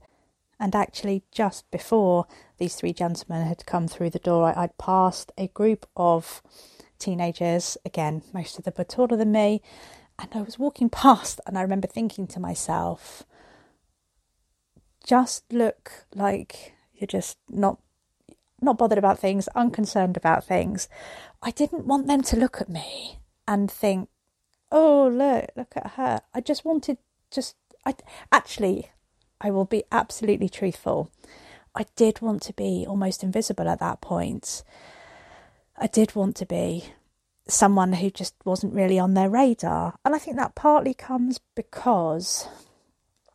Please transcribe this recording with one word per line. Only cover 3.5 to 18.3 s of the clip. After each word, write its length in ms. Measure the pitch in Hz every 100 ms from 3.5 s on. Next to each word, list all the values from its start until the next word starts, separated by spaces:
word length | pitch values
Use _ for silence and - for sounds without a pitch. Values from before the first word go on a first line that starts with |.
| 170 -
come 220 | 180 165
through 220 | - 170
the 100 | 170
door, 260 | 180 170 165
I, 180 | -
I'd 140 | 175 -
passed 540 | - 190 185 - - -
a 100 | 190
group 360 | - 214 214 - -
of 460 | 175 165 - - _ - - - - -
teenagers. 800 | 202 175 170 - 170 170 - - -
Again, 380 | - 151 156 -
most 240 | 190 156 -
of 80 | 175
them 80 | -
were 60 |
taller 340 | 175 - 247 226
than 140 | 220
me. 300 | 214 208 214 - - - - _ -
And 100 | 190
I 80 | 220
was 160 | 208 233
walking 320 | 285 - 233
past, 500 | - 269 233 - - -
and 120 | 190
I 40 |
remember 260 | 190 196 190
thinking 380 | - 226 - 185
to 120 | 180
myself, 840 | 175 170 - 170 170 170 - - - _ _ _ _ _ _ _ _ _ _ _ _ _ _ _ _ _ -
"Just 380 | 247 247 - -
look 520 | 240 226 - - - _ 196
like 580 | 202 196 - - - _ _ _
you're 120 | 196
just 300 | 196 - - -
not, 300 | - 202 - _ _ _ _ _